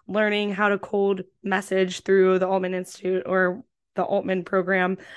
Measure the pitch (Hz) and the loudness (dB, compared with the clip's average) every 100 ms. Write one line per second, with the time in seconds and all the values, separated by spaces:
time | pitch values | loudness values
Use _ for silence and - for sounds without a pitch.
0 | - 196 214 208 208 190 208 196 - 208 | -6 0 0 0 -2 0 0 0 -2 0
1 | 196 190 185 _ 196 196 196 190 185 180 | 0 -2 -6 _ -4 -4 0 0 0 -2
2 | - 190 185 185 180 190 185 185 185 - | 2 4 6 4 2 0 -2 -4 -8 -8
3 | 185 185 - 185 180 196 - _ _ - | -4 -2 0 0 0 -2 -10 _ _ -4
4 | 180 202 190 185 175 190 175 190 180 185 | -2 -2 -2 -2 -2 -2 0 0 0 -2
5 | - | -10